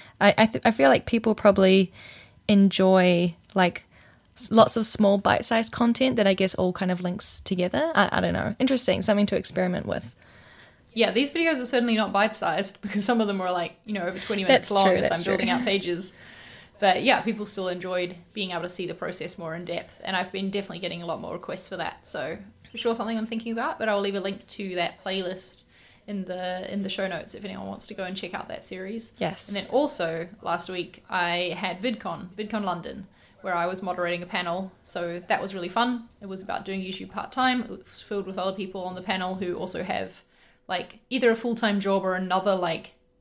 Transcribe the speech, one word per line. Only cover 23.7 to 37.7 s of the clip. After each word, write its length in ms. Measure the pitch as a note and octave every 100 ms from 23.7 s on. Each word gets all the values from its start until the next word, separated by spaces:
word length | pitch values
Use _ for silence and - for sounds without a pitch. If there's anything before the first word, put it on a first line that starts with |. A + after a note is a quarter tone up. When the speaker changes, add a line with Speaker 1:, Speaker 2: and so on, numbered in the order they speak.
| -
Speaker 2:
but 100 | A3
I'll 120 | G3+
leave 140 | G3
a 60 | G3
link 260 | G3 G3 -
to 300 | - G3 F3
that 260 | E3+ -
playlist 600 | G3 F#3+ F3+ F#3 - - _ _ - _ -
in 180 | G3+
the, 480 | F#3 F3+ F3+ F3+ F#3+
in 100 | G3+
the 40 | G3
show 180 | G3+ F#3+
notes 260 | E3 -
if 100 | -
anyone 220 | G3+ F3+ G3
wants 220 | - -
to 60 |
go 100 | G#3
and 120 | F#3 F#3+
check 160 | F3+
out 140 | - -
that 160 | -
series. 480 | - F#3 F#3+ A3+ - -
Speaker 1:
Yes. 300 | - - -
Speaker 2:
And 80 | G3+
then 80 | -
also 560 | C4 D4 - E3 E3 F3 -
last 300 | F3+ E3+ F3+
week 340 | F#3 F3 - -
I 440 | F#3 F3 F3 F3+ E3+
had 260 | F#3 F#3
VidCon, 460 | A#3+ A3+ F#3+ E3 F3+
VidCon 340 | - G#3+ A3
London, 440 | G3 E3+ - G3+ G3 _ _ _
where 120 | G3 F3
I 100 | F3
was 160 | F#3+
moderating 400 | F#3+ F3+ F3 F3
a 40 | F3
panel. 440 | F#3+ F3 F3+ F#3+ _
So 360 | - F3+ F3 F3 F3
that 140 | G3+
was 100 | G3
really 160 | G3 F3
fun. 400 | A3+ B3 A#3+ A#3 -
It 40 | G3
was 160 | F#3+
about 220 | G3 -
doing 160 | G3 F#3+
YouTube 300 | F#3+ F#3+ F#3+
part-time. 520 | G#3+ - C4 B3+ B3
It 80 | G#3+